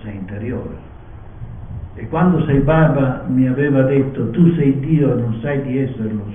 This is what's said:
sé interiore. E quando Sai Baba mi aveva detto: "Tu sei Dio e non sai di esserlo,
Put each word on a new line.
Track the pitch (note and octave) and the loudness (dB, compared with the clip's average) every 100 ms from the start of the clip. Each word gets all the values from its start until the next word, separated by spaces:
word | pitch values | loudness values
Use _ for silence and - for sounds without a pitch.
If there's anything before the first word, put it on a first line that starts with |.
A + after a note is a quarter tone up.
sé | A2 | -12
interiore. | G2+ F#2 G#2 A#2 A#2+ - - - - - - - - - - - - - - | -12 -10 -10 -8 -8 -10 -14 -18 -20 -18 -18 -18 -16 -14 -14 -12 -12 -12 -12
E | A2 | -6
quando | D#3+ F3+ D#3+ | 0 2 2
Sai | C#3+ C#3 | 2 2
Baba | C#3 D#3+ D3+ C3+ B2+ - - | 4 4 4 4 0 -2 0
mi | B2+ B2+ | 2 2
aveva | C3 D3 C3+ | 2 2 4
detto: | C3 C#3 C3 - A2+ | 4 2 0 -2 -2
"Tu | F3 E3+ | 4 4
sei | D#3 C3+ C3 | 6 2 2
Dio | D3+ D3+ C3 A#2+ | 2 2 2 0
e | |
non | A2+ A2 | -2 -4
sai | D3 C#3 | -2 -4
di | B2+ C3+ | -2 -2
esserlo, | C3 A2 G#2+ G#2 - | -2 -4 -6 -6 -8